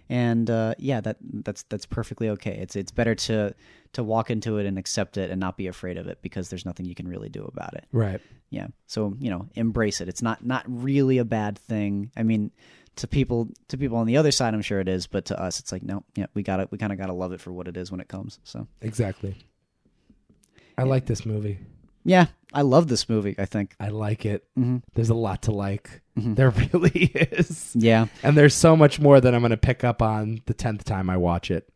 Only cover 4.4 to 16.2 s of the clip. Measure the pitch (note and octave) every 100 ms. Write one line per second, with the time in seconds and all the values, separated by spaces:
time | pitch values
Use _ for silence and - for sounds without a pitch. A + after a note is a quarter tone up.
4.4 | A2+ G#2+ G2+ F#2+ F#2 - G2 - F#2+ F#2
5.4 | F#2 - F#2+ F2+ F#2 F2+ F2 F2+ F#2 G2
6.4 | F2+ F#2 F2+ F2 F#2 F2 F2+ F2+ - -
7.4 | - - - G1+ - A#2+ G#2+ F#2+ - -
8.4 | _ - F#2+ - _ - G#2+ G2+ C3 F2+
9.4 | G2+ - A2+ A2 G#2+ F#2 F2 F2+ A#2 A2
10.4 | A#2 C3 - B2 B2+ C#3 C3+ C3 A#2+ A2
11.4 | G#2 G2 - A2 G#2 G2+ G#2 - A2 A2
12.4 | G#2+ - _ _ _ - - C#3+ C3 A#2+
13.4 | A2+ - - C3 C#3 A#2 A2+ B2+ D3+ C#3
14.4 | A#2+ G#2+ G2+ G2+ F#2 F#2 F2+ G2+ - G2
15.4 | F2+ - - F#2 - G2 - -